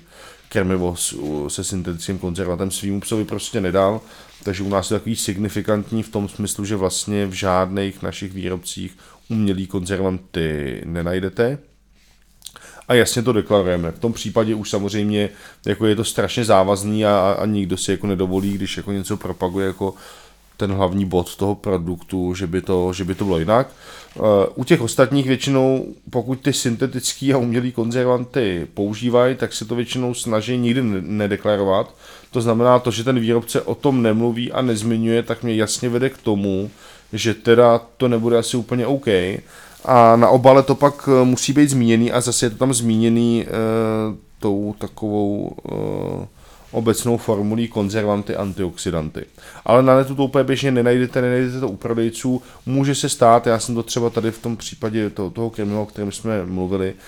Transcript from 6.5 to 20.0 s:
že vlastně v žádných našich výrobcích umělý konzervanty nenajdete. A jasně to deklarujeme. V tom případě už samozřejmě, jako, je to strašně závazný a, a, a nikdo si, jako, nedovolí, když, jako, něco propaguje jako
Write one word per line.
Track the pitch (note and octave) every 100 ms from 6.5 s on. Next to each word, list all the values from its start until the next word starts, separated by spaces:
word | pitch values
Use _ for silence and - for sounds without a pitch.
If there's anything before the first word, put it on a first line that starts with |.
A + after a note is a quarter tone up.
| - G2+
že | G#2+
vlastně | F#2 - - G#2 G2
v |
žádných | F#2 G2 F#2 F#2 G2 G2 F#2
našich | F#2 - G2
výrobcích | F#2+ F2+ F2+ - - F#2 - - - -
umělý | A2+ G2+ F#2+ F#2
konzervanty | G2 F2+ F#2+ F#2+ F#2 - F2+ D#2+ D2+ C#2 G#1+ -
nenajdete. | E2+ E2+ F#2 F#2+ G2+ A#2 C#3+ - _ _ _ _ _ _ _ - - - - -
A |
jasně | B2 G#2+ B2+
to | A2+
deklarujeme. | G#2+ - G#2 F#2 F2+ E2+
V | E2
tom | A#2
případě | A2+ G#2+ A2+ A2 G#2+
už | G2+
samozřejmě, | G#2 G2+ G#2 G#2 G#2 G2+ - - - -
jako, | G2+ A2
je | G#2
to |
strašně | A2+ - G2+ - A2
závazný | G2 F#2+ G2+ G#2 G#2+ G#2
a, |
a, | G2+ F#2+ -
a | G#2
nikdo | G#2 F#2 F#2
si, | -
jako, | F#2 G#2
nedovolí, | F#2 F#2 F#2+ G2
když, | G2+ G2 -
jako, | F2+
něco | G2 F2+ G2+
propaguje | F#2+ F2 F#2 F#2 G2
jako | F#2 G2 -